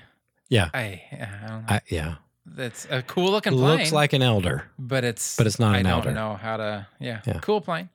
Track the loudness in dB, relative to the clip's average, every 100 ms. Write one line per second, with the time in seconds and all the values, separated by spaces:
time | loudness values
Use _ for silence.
0 | -20 _ _ _ _ 2 2 -2 -6 -8
1 | -14 -14 -12 -12 -12 -8 -2 -2 0 -4
2 | -4 -8 _ _ -18 -10 -10 -10 -6 -6
3 | -4 0 2 2 2 4 6 4 4 2
4 | 4 4 4 4 2 -2 -6 -12 -4 -2
5 | -2 -4 -2 0 2 4 4 4 4 2
6 | 0 -2 -4 -6 -6 -4 -4 -6 -10 -12
7 | -10 -6 -6 -4 0 -2 -2 -6 -8